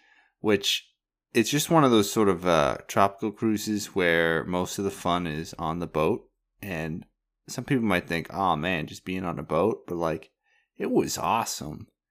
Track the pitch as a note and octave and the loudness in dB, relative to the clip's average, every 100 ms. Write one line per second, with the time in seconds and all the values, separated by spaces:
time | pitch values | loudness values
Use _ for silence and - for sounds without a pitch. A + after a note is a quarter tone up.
0 | _ _ _ _ G#2 G2+ - - - _ | _ _ _ _ 0 2 2 -2 -6 _
1 | _ _ _ - A2+ D3 - E3 C#3 A2+ | _ _ _ 0 2 0 2 4 6 6
2 | G2+ - G#2 F2 F2+ D#2+ C#2+ A#1 - - | 4 2 2 2 4 4 4 0 -4 2
3 | G2 - A2 G2+ A2+ G#2 G#2+ G#2 G2+ G2 | 2 2 -8 -2 -2 0 -2 -4 -4 0
4 | F2 E2 E2 E2 C#2 F2+ F2+ - G2 - | 4 4 4 2 -2 -4 -4 -4 -6 -4
5 | F2+ F2 F2 D2+ E2 - E2 E2+ E2 D#2+ | -2 -2 -2 -6 -10 -8 -6 -6 -4 0
6 | D#2+ A2 - _ _ _ G#2 E2+ D#2+ E2 | 0 0 -6 _ _ _ -8 -6 -6 -8
7 | - _ _ _ - - A#2+ C3 A2 F2+ | -12 _ _ _ -14 -12 -2 0 2 0
8 | - E2+ D#2 F2+ F#2+ D#2+ E2 F2+ D#2 - | -2 -6 -6 -2 0 2 0 -2 -4 -10
9 | - F#2 F#2 E2 D#2 D#2 G2 - - F2 | -8 -6 -6 -6 -2 0 2 0 -6 -4
10 | E2+ D#2 - _ _ _ _ _ - B3 | -2 -4 -8 _ _ _ _ _ -2 0
11 | - - - A3 - - - - - _ | 0 -2 0 0 -2 -6 -10 -12 -16 _
12 | _ | _